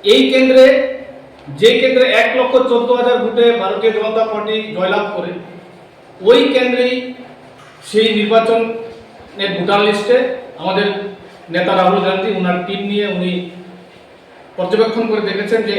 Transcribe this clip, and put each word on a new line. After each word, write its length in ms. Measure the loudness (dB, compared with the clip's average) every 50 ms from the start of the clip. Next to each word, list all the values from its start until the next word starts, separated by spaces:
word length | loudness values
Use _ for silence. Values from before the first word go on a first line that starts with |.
| 4 4
এই 100 | 4 4 4 4
কেন্দ্রে, 320 | 4 2 4 6 6 8 8 8 6 2 0 -4 -8 -12 -14 -18 -20 -20 -20 -20 -20 -20 -18 -16 -4 2
যে 100 | 2 4 4 4
কেন্দ্রে 260 | 2 2 2 2 2 2 2 2
এক 80 | 0 0 0 -2
লক্ষ 160 | -2 2 2 2 2 2
চোদ্দ 180 | 0 0 2 0 0 0
হাজার 180 | 2 0 0 0
ভোটে 220 | -2 -2 0 2 2 2 2 2
ভারতীয় 300 | -2 -4 -4 0 -2 0 0
জনতা 260 | 0 -4 -2 -2 -2 -2 -2
পার্টি 260 | -4 -6 -6 -4 -6 -6 -6 -8 -6
জয়লাভ 280 | -4 -2 -2 -2 -2 -4 -4 -8
করে, 140 | -8 -8 -8 -10 -12 -14 -16 -20 -20 -20 -20 -20 -20 -20 -20 -20 -20 -20 -20 -20 -2 2 4
ওই 120 | 4 4 4 2 2
কেন্দ্রেই 400 | 0 0 0 0 0 0 -2 -2 -4 -8 -10 -14 -16 -18 -20 -20 -20 -20 -20 -20 -20 -20 -20 -20 -20 -18 -2
সেই 180 | 0 0 2 2 0 0
নির্বাচনের 1300 | 0 2 2 2 2 2 0 0 0 -2 -6 -10 -12 -14 -16 -20 -20 -20 -20 -20 -20 -20 -10 -8 -6 -6 -4
ভোটার 240 | -4 -2 0 2 2 2
লিস্টে 300 | 2 0 0 0 2 2 2 2 -2 -6 -8 -12 -16 -16 -8
আমাদের 260 | -6 -4 -2 -2 -2 -2 -4 -6 -8 -10 -12 -16 -20 -20 -20 -20 -16 -6 -4
নেতা 180 | -2 -2 0 0
রাহুল 240 | 2 2 2 2 2 0
গান্ধী 220 | -2 -2 -2 -4 -4 -4 -2
ওনার 180 | -2 -2 -2 -4 -4
টিম 140 | -6 -8 -8 -6 -4
নিয়ে 160 | -4 -4 -4 -4 -4
উনি 160 | -4 -4 -4 -4 -6 -8 -10 -16 -18 -20 -20 -20 -20 -20 -20 -20 -20 -20 -20 -20 -20 -20 -20 -20 -20 -20 -16 -8
পর্যবেক্ষণ 480 | -8 -4 2 4 4 4 4 0 -2 -2 -2
করে 120 | -2 -2 -2 -4
দেখেছেন 320 | -4 -6 -2 -2 -2 -2 0 -2
যে 80 | -4